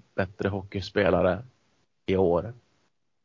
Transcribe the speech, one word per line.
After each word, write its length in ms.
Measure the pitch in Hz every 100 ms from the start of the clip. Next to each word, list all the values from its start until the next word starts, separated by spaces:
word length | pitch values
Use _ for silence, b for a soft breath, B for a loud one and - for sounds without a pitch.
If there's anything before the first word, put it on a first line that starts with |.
| - -
bättre 340 | 92 - 98
hockeyspelare 960 | 98 98 101 - 107 92 87 92 90 127 _ _ _ _ _ -
i 100 | 95
år 360 | 95 85 107 123 _ _ _ _ _ _